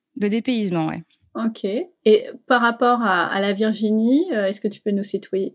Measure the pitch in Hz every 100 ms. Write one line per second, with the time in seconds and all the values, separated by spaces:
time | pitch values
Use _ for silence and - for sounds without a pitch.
0 | _ - 202 220 226 240 208 170 160 160
1 | - _ _ - 226 226 202 214 359 _
2 | - 214 - - - 247 233 233 247 240
3 | 226 180 170 196 196 202 220 214 214 220
4 | 226 269 370 240 190 202 214 - - 202
5 | 202 196 - 190 196